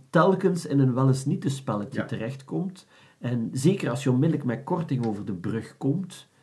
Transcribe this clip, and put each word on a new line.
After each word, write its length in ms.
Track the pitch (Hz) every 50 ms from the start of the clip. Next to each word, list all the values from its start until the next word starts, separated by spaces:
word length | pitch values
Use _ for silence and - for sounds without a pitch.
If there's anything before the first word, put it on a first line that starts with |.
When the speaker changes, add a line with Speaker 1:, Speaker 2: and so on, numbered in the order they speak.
| - _
Speaker 1:
telkens 560 | - 165 170 196 190 185 196 180 175 170 -
in 140 | - 139 139
een 140 | 135 127 117
wel 140 | 127 135
eens 180 | 135 127 - -
niet 200 | 139 180 - -
een 60 | 143
spelletje 480 | 135 - - 120 107 104 98 - - 110
Speaker 2:
Ja. 60 | -
Speaker 1:
terechtkomt. 800 | - 113 101 110 123 135 - - - 156 165 185 190 - - - _ _ _ - _ _ _
En 300 | - 120 123 117 113 - -
zeker 360 | 135 131 180 196 - - 127
als 140 | 120 - -
je 80 | 135
onmiddellijk 360 | 123 127 151 165 147 - -
met 160 | 123 113 - -
korting 420 | - 180 175 165 - 143 120 117
over 200 | 113 101 101 98
de 80 | 110 95
brug 440 | 87 90 101 107 113 107 - -
komt, 500 | _ - 131 156 190 185 - - - - _ _ _